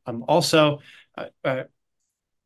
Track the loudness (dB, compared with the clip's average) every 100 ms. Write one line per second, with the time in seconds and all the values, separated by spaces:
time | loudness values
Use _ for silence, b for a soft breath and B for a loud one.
0 | -12 -8 0 0 2 4 2 0 B B
1 | B -16 -16 _ -6 -6 -8 _ _ _
2 | _ _ _ _